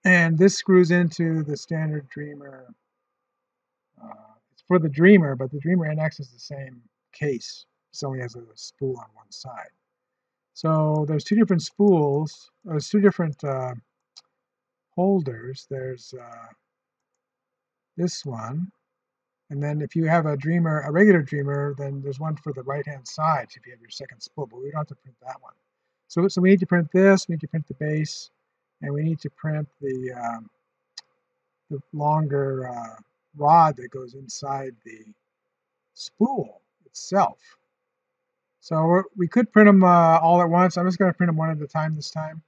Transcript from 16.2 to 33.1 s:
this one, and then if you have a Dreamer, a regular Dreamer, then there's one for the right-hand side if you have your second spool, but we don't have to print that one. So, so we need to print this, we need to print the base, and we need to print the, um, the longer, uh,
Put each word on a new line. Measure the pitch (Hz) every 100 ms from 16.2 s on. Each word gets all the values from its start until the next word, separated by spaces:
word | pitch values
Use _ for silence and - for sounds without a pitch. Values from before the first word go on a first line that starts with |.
| 120 117 117 113 _ _ _ _ _ _ _ _ _ _ _ _ _ -
this | 175 -
one, | 143 113 110 147 185 _ _ _ _ _ _ _ _
and | 143
then | 147 151
if | 147
you | 170
have | 160 170
a | 156 143
Dreamer, | 151 175 165 151
a | 151
regular | 160 208 175
Dreamer, | 135 147 139 143 143 139
then | 139 139
there's | 139 131
one | 160 151
for | 156
the | 135
right-hand | 127 143 147 139
side | 123 - 156 147 113
if | 123
you | 123
have | 120
your | 110
second | - 135 120
spool, | - - 131
but | 120
we | 135
don't | 151
have | 151
to |
print | 143 135 120
that | 127 127
one. | - _ _ _ _ _ _
So, | 170 190
so | -
we | 185
need | 190
to |
print | 180 175 160
this, | 180 196 190 -
we |
need | 165
to | 156
print | 160 -
the |
base, | 135 151 151 151 - - _ _ _ _ _
and | 147
we | 143
need | 160 160
to | 143
print | _ 156 151 147 _
the, | 139 131 127
um, | 123 117 113 107 _ _ _ _ - _ _ _ _ _ _ _
the | 139 _
longer, | 147 147 156 151 143 135 131 127
uh, | 120 113 - _